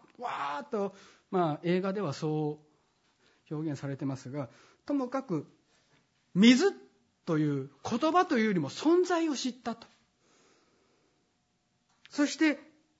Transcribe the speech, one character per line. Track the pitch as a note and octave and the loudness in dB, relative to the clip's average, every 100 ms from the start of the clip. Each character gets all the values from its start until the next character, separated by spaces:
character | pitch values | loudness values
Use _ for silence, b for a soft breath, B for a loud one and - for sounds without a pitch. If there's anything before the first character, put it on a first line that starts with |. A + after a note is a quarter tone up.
| _ - | _ -12
ー、 | |
わ | B3 - - C#4+ | -10 -8 -8 -8
ー」 | - | -8
と、 | G#3+ G3 b b b b | -6 -6 b b b b
ま | F#3 E3 | 0 0
あ、 | D3 | 0
映 | E3+ F#3 | -2 -2
画 | G3 | -2
で | G3+ | -4
は | D#3+ | -4
そ | C3+ D#3 D#3 D3+ D3+ _ _ _ _ _ _ _ _ - | -4 -4 -2 -4 -6 _ _ _ _ _ _ _ _ -12
う | |
表 | D3+ D#3+ | -8 -6
現 | C#3 | -6
さ | C#3 | -8
れ | C3+ | -6
て | |
ま | C#3 C3 | -6 -8
す | B2+ | -8
が、 | C#3+ E3 b b b - | -10 -10 b b b -6
と | |
も | C#4+ B3 | -4 -2
か | C4+ | -6
く、 | C4 D#3 - _ _ _ _ _ _ _ _ | -4 -6 -6 _ _ _ _ _ _ _ _
水 | F3 A#3 B3+ G4 - - _ _ _ - | 6 8 8 4 -2 -14 _ _ _ -2
と | D#3 | 0
い | D3+ C#3 | 0 -2
う | C#3 _ - | -6 _ -6
言 | A#3 D#4 | -2 2
葉 | F4 | 2
と | F4+ B3 | 2 2
い | |
う | A3 | 2
よ | |
り | F3+ | 0
も | C3+ | -2
存 | - D4+ F4+ | -2 4 4
在 | F4+ E4+ E4 | 4 0 0
を | A#3+ | -2
知 | B3+ | -6
っ | |
た | - A#3 | -6 -10
と。 | A3+ - _ _ _ _ _ _ _ _ _ _ _ _ _ _ _ _ _ _ _ _ _ - | -10 -14 _ _ _ _ _ _ _ _ _ _ _ _ _ _ _ _ _ _ _ _ _ -8
そ | - C#4 | -2 -2
し | - | 2
て、 | D#4 - - _ _ | 0 0 -8 _ _